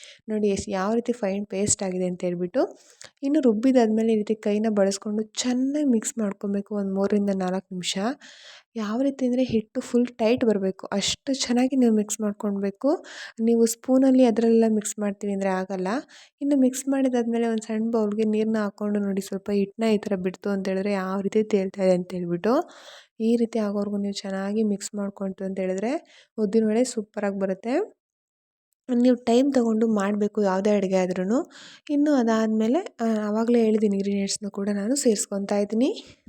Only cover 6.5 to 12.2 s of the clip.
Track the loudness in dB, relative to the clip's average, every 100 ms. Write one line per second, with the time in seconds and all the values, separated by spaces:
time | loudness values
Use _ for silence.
6.5 | -4 -4 -6 -4 0 2 2 0 -2 -2
7.5 | -4 -6 -10 -6 -4 -4 -6 -12 -20 -20
8.5 | -20 _ -8 -6 -2 -2 0 -2 0 2
9.5 | 0 -2 -6 -2 0 0 0 0 2 2
10.5 | 2 0 -4 -4 -4 -2 -4 -4 -4 0
11.5 | 0 2 4 4 4 0 -2